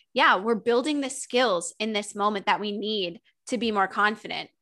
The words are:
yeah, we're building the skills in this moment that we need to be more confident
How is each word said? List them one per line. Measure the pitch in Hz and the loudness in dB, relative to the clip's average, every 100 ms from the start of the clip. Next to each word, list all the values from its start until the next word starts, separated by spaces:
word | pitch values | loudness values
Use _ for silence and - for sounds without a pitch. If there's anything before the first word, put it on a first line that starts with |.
| _ | _
yeah, | - 294 208 | 2 4 4
we're | 214 | 2
building | 226 214 240 269 294 | 0 2 2 2 -2
the | 269 | -4
skills | 269 - 247 254 180 170 - | -8 -4 2 2 2 -4 -6
in | 214 | -4
this | 214 208 | -4 -6
moment | 208 208 208 196 | -2 0 0 0
that | 175 | 0
we | 208 208 | -2 -4
need | 208 214 175 170 _ _ - | -4 -4 -4 -8 _ _ -6
to | 240 | -2
be | 226 | 0
more | 208 190 | 0 0
confident | - 202 214 - - - _ | 2 0 0 -8 -10 -10 _